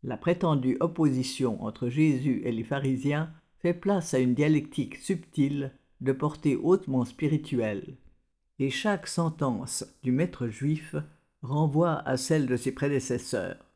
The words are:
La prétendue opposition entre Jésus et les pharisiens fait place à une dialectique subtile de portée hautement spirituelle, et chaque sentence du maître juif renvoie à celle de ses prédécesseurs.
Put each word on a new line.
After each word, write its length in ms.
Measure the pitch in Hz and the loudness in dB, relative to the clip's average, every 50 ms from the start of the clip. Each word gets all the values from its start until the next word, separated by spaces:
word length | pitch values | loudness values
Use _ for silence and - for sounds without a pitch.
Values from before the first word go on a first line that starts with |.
| - | -8
La 140 | 135 120 | -8 -10
prétendue 600 | 110 - 170 175 175 180 170 156 143 123 127 127 - | -4 0 -2 0 2 2 2 2 2 2 2 2 2
opposition 800 | 170 170 170 - 160 147 127 127 127 - - - 135 120 110 - - | 0 -2 2 2 2 4 4 2 -2 -2 -2 0 0 0 0 -2 -6
entre 240 | 110 107 - - 120 | -8 -6 -4 -4 -2
Jésus 540 | 120 147 156 156 143 127 131 151 123 - - | 2 4 4 4 4 2 2 0 0 0 0
et 80 | 123 117 | -2 -2
les 120 | 113 113 | -2 -2
pharisiens 680 | - 143 139 135 135 131 120 - 143 147 151 156 160 - - _ _ _ _ | -2 -4 -2 0 0 -2 0 0 0 0 0 -2 -4 -8 -18 _ _ _ _
fait 140 | - 170 175 | -2 -2 -2
place 380 | 175 - 196 202 190 165 - - | 0 0 0 0 0 0 0 0
à 40 | 131 | 2
une 160 | 127 127 123 | 4 4 4
dialectique 640 | 120 151 156 156 151 151 - - - 127 - - | 4 4 4 4 2 2 -2 -4 -4 -4 -4 -6
subtile 760 | - - - 196 170 165 _ _ - 139 139 143 143 139 135 - _ _ _ _ _ | -14 -4 -2 -2 -2 -2 _ _ 0 2 2 2 -2 -4 -6 -10 _ _ _ _ _
de 120 | - 131 135 | -2 -2 0
portée 420 | 131 151 151 151 - - 156 131 | 0 0 -2 -2 0 0 0 0
hautement 480 | - - 151 180 190 190 - 135 127 120 | 2 4 4 4 4 4 0 0 0 0
spirituelle, 920 | - - - 160 147 156 151 151 - - 123 113 107 104 98 - - - - _ - _ _ _ _ _ _ _ _ _ _ | 0 -4 -2 0 2 2 0 0 0 -2 0 0 0 -2 -4 -8 -10 -16 -20 _ -20 _ _ _ _ _ _ _ _ _ _
et 120 | 139 139 | -2 -2
chaque 360 | 131 - - 220 202 185 - | -2 0 0 0 0 -2 -4
sentence 800 | - - - 170 165 160 - 156 135 120 98 - - - - - - - _ - | -6 -2 0 0 0 0 -2 -2 -2 -2 -2 -4 -6 -6 -6 -8 -8 -16 _ -2
du 100 | 127 123 | 0 2
maître 360 | 135 165 175 - - 127 117 | 2 2 0 -2 -4 -6 -6
juif 460 | 107 - 135 147 156 156 - - - 147 151 - - _ _ _ _ _ - | -6 -4 -2 -2 -2 -2 -4 -6 -8 -8 -8 -8 -14 _ _ _ _ _ -8
renvoie 540 | 120 135 147 160 156 135 156 170 170 160 - - | -4 0 2 2 2 4 4 4 4 2 0 0
à 100 | 131 131 | -2 -2
celle 300 | 127 - - 165 156 143 | -2 2 2 2 2 2
de 100 | 123 123 | 2 0
ses 160 | 120 - 135 131 | 0 0 -2 -2
prédécesseurs. 920 | - - 143 143 135 127 - 123 - - - - 107 92 87 87 - - _ _ | 0 -2 0 0 0 0 -2 -4 -4 -4 -4 -4 -4 -4 -4 -8 -12 -16 _ _